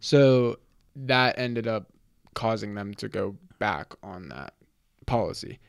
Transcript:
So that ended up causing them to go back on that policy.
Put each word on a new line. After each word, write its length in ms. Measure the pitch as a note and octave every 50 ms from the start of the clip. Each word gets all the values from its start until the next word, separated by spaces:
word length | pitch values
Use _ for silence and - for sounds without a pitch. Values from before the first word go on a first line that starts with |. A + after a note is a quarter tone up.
So 580 | - - - C#3+ C#3 C3+ C3 B2+ B2 A#2 A2+ - _ _ _ _ _ _ _
that 420 | C#3 C3+ C3 C3 B2+ B2+ B2 - -
ended 300 | B2+ B2 A#2+ A#2 A2 A#2
up 240 | A2+ G#2+ F#2 _ _ _ _ _ _ _ _ _
causing 420 | _ - A#2 A2+ A2+ G#2+ G2+ G#2 G#2
them 200 | G#2 G2+ G2+ G2+
to 120 | - - G#2+
go 280 | - G#2+ G2 G2 G2+ - - _ _ _
back 340 | G#2 G#2 F2+ D2 - _ - _
on 280 | - G2+ F#2 F2+ F#2 C#2+
that 240 | A#1+ C2 C#2 - _ _ _ _ _ _ _ _ _ _ -
policy. 540 | - B2+ A#2 G2+ - - - - - - - _